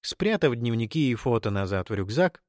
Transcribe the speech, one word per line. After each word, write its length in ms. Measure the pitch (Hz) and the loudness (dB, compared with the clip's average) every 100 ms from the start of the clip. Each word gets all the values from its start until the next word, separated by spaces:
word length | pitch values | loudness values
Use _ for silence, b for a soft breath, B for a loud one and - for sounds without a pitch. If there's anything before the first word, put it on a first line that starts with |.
Спрятав 540 | - - - 214 151 117 | -12 -2 0 2 2 2
дневники 560 | 120 113 113 160 139 | -2 -2 -2 0 0
и 20 | |
фото 380 | 117 131 117 107 | 0 0 0 2
назад 400 | 101 95 98 90 | -2 0 -2 -2
в 20 | |
рюкзак 480 | 101 95 123 180 - | -4 -2 0 0 -2